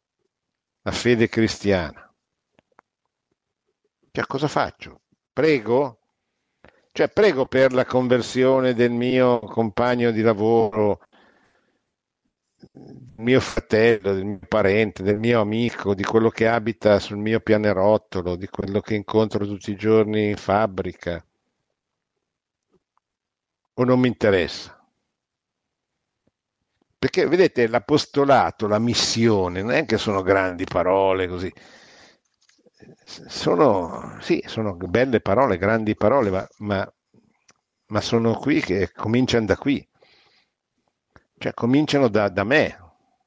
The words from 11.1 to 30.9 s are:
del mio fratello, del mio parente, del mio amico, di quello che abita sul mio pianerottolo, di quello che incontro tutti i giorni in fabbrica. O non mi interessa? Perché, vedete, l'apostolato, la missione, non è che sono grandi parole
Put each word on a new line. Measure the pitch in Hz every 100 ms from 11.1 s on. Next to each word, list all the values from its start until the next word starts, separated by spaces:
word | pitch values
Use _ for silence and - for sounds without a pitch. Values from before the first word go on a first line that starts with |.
| _ _ _ _ _ _ _ _ _ _ _ _ _ _ _
del | - - - - 123 -
mio | 117 131
fratello, | - - - 107 113 110 98
del | 98
mio | 98 98 90
parente, | 110 98 104 107 -
del | 95 104
mio | 113 117
amico, | 104 110 117 - 98
di | 98
quello | 101 113 113
che | - 113
abita | 117 110 110 104 101
sul | - 104
mio | 107 110
pianerottolo, | - 107 104 95 101 107 - 95 87 87
di | 98
quello | - 101 101
che | -
incontro | 107 98 107 110 104 101
tutti | 101 -
i | 98
giorni | 107 110 107 107 104
in | 104
fabbrica. | - 101 110 95 92 - - 85 - _ _ _ _ _ _ _ _ _ _ _ _ _ _ _ _ _ _ _ _ _ _ _ _
O | -
non | 123 127
mi | 127
interessa? | 110 107 95 82 - - - _ _ _ _ _ _ _ _ _ _ _ _ _ _ _ _ _ _ _ _ _ -
Perché, | - 180 156
vedete, | 175 175 - 117
l'apostolato, | 117 - 147 - 143 139 127 87 - 104
la | 104
missione, | 120 113 - 113 117 104 90 90
non | 107
è | 139
che | 160 -
sono | - 98
grandi | 92 95 95 87
parole | 92 90 87